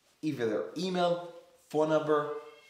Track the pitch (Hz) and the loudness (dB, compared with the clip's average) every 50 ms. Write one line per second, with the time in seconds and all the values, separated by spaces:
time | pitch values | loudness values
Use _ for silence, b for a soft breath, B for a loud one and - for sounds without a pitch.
0 | _ _ _ - - 156 131 120 120 110 107 - - - - 151 180 190 180 180 | _ _ _ -6 -4 -4 -2 0 0 0 0 0 -4 -4 -6 -6 -4 -2 0 2
1 | 175 175 175 175 - - - - - - _ _ _ - - 151 156 156 156 151 | 2 2 2 0 -2 -10 -14 -18 -20 -20 _ _ _ -2 0 2 2 4 4 2
2 | 147 151 151 147 147 - - - - - - - - | 4 4 2 2 2 -2 -6 -8 -10 -14 -20 -20 -20